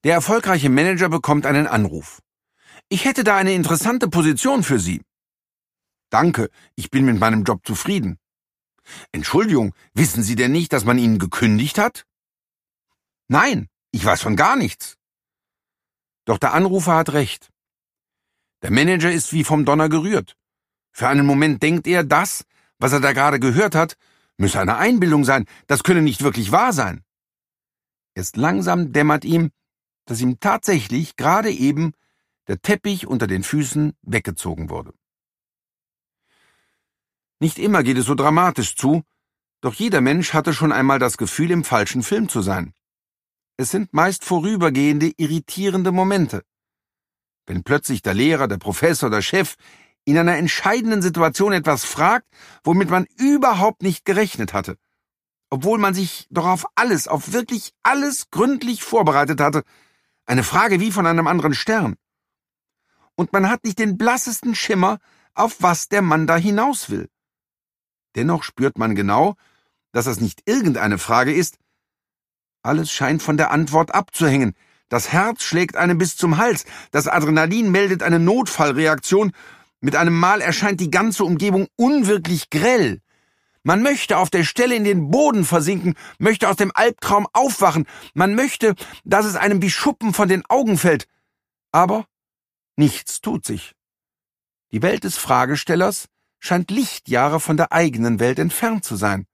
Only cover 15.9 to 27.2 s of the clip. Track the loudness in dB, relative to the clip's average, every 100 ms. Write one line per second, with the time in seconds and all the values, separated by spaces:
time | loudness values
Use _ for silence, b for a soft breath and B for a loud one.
15.9 | _ _ _ -4 -2 0 2 2 0 2
16.9 | 2 2 0 -2 -6 _ _ _ _ _
17.9 | _ _ _ _ _ _ _ 0 2 4
18.9 | 2 2 0 -2 -2 0 0 2 2 2
19.9 | 0 0 -4 -6 _ _ _ _ _ _
20.9 | -4 0 2 4 4 2 0 0 0 0
21.9 | -2 2 0 0 -8 -14 _ _ _ 0
22.9 | 2 0 2 2 2 2 2 2 2 -2
23.9 | -4 _ _ _ _ -2 0 -2 0 2
24.9 | 2 2 2 2 0 -2 B B -2 2
25.9 | 2 2 0 -2 -2 0 2 2 0 -4
26.9 | -6 _ _